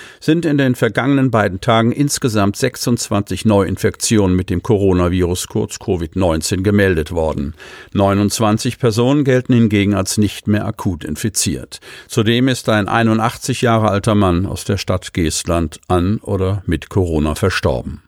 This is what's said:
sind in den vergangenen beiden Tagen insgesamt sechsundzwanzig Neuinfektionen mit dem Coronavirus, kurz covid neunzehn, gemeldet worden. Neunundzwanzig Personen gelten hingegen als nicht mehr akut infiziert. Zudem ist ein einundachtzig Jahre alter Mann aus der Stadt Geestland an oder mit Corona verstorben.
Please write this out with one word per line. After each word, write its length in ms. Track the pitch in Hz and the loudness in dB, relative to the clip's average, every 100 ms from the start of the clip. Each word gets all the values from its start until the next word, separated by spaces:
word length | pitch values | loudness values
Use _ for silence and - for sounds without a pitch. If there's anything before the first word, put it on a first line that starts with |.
| - - | -20 -6
sind 260 | - 165 165 | 0 0 2
in 120 | 143 | 2
den 160 | 135 | 2
vergangenen 560 | 123 120 107 123 139 131 | 2 0 0 0 2 2
beiden 320 | 113 101 90 | 2 0 -2
Tagen 300 | - 113 113 | 0 2 2
insgesamt 640 | 117 143 - 131 107 98 101 | 2 -2 0 -2 0 0 0
sechsundzwanzig 920 | 127 - - 120 - 101 98 92 110 | -4 -2 -2 -2 -2 -4 -2 -2 2
Neuinfektionen 880 | 101 90 95 104 - - 110 98 92 | 2 2 0 -2 -2 0 2 2 2
mit 140 | 90 | 0
dem 140 | 87 | -4
Coronavirus, 840 | - 107 98 90 87 92 87 90 - | 0 2 2 2 2 0 0 -2 -6
kurz 320 | 110 107 - | -6 -6 -6
covid 380 | - 92 85 - | -4 -4 -4 -2
neunzehn, 480 | 92 80 - 92 | 0 0 -2 -2
gemeldet 480 | 95 104 98 85 76 | 2 4 4 2 0
worden. 420 | 85 80 73 71 80 - - - | -2 -2 -2 -6 -10 -18 -20 -6
Neunundzwanzig 840 | 98 98 98 101 - 107 110 123 - | 0 2 2 0 0 0 0 -2 -2
Personen 440 | 120 107 120 147 | 0 2 2 2
gelten 300 | 135 127 123 | 2 2 2
hingegen 400 | 123 113 104 98 | 2 4 2 2
als 240 | 101 95 - | 0 -2 0
nicht 300 | 101 - - | -2 -2 -2
mehr 180 | 104 101 | -2 -2
akut 380 | - 107 82 | -6 -4 -4
infiziert. 800 | - 76 110 - - 67 - - - - - | -6 -6 -4 -2 -4 -4 -8 -18 -20 -20 -6
Zudem 400 | - 107 117 131 | 0 2 4 2
ist 200 | 123 - | 0 0
ein 200 | 107 95 | 0 2
einundachtzig 760 | 117 113 110 113 - - 123 | 2 2 2 0 -4 -6 -2
Jahre 280 | 120 117 107 | 2 2 2
alter 260 | 98 120 104 | 0 2 2
Mann 320 | 98 87 92 | 2 2 -2
aus 160 | - | -4
der 140 | - 95 | -4 -4
Stadt 360 | - 90 - | -2 -4 -4
Geestland 680 | - 80 - - 85 80 - - | -4 -2 -2 -2 -2 -2 -6 -2
an 300 | 90 90 110 | 0 0 -2
oder 460 | - 98 92 98 90 | -4 -2 -2 -2 -2
mit 240 | 85 - | -4 -2
Corona 460 | 104 90 80 76 76 | -2 0 0 -2 0
verstorben. 680 | 95 - 92 64 57 - | -2 0 0 -2 -4 -12